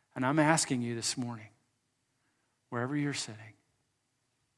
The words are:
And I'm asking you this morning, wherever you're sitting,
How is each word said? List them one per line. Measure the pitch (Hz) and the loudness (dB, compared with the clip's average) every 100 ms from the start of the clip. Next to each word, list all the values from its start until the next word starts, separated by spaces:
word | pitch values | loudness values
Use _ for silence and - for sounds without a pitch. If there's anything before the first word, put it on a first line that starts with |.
| _ 131 | _ -2
And | |
I'm | 131 156 | 2 6
asking | 147 160 - 127 | 6 6 2 -2
you | 120 | -2
this | 117 - 135 | -4 -4 -4
morning, | 120 113 110 _ _ _ _ _ _ _ _ _ _ _ - | -6 -8 -16 _ _ _ _ _ _ _ _ _ _ _ -8
wherever | 120 123 147 | -4 -2 -2
you're | 143 | -2
sitting, | 127 - 107 107 - _ _ _ _ _ _ _ _ _ | -4 -8 -12 -18 -20 _ _ _ _ _ _ _ _ _